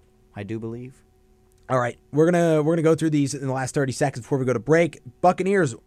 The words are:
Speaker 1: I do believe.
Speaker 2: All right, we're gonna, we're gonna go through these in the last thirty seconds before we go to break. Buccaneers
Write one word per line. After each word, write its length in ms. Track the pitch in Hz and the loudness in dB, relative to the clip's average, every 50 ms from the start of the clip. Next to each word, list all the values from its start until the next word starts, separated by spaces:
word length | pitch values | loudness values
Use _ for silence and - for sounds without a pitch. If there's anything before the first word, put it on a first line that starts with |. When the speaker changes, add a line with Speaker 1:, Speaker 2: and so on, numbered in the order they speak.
| _ _ _ _ _ _ - | _ _ _ _ _ _ -14
Speaker 1:
I 100 | 104 104 | -14 -10
do 140 | 98 110 113 | -10 -10 -10
believe. 360 | 110 113 113 123 123 127 139 _ _ _ _ _ _ _ _ _ _ _ _ _ _ - | -8 -10 -12 -12 -14 -16 -18 _ _ _ _ _ _ _ _ _ _ _ _ _ _ -2
Speaker 2:
All 100 | 127 131 | -2 0
right, 180 | 123 120 - - _ - - | 0 -2 -4 -8 _ -6 0
we're 180 | 143 160 170 | 2 4 4
gonna, 320 | 180 175 170 165 160 156 147 | 4 4 2 2 2 2 2
we're 100 | 151 170 | 2 0
gonna 80 | 175 151 | 2 2
go 120 | 160 160 | 2 2
through 160 | 151 156 160 | 2 0 0
these 240 | 151 147 143 131 127 | 0 0 0 0 -4
in 120 | 139 135 | -6 -6
the 60 | 135 131 | -6 -4
last 220 | 131 131 120 - | -4 -4 -4 -2
thirty 180 | 151 139 131 120 | -2 -2 -2 -2
seconds 320 | - 156 139 - 127 110 | -2 -2 -2 -2 -6 -8
before 140 | - 147 135 | -4 -4 -2
we 60 | 131 | 0
go 60 | 123 127 | 0 -2
to 40 | 117 | -2
break. 400 | 101 - 156 165 170 160 - - - 120 - _ | 0 2 2 2 2 0 -2 -10 -20 -20 -8 _
Buccaneers 520 | - 175 185 175 185 185 202 196 175 139 113 - _ | 2 2 2 2 0 0 2 2 0 0 -2 -8 _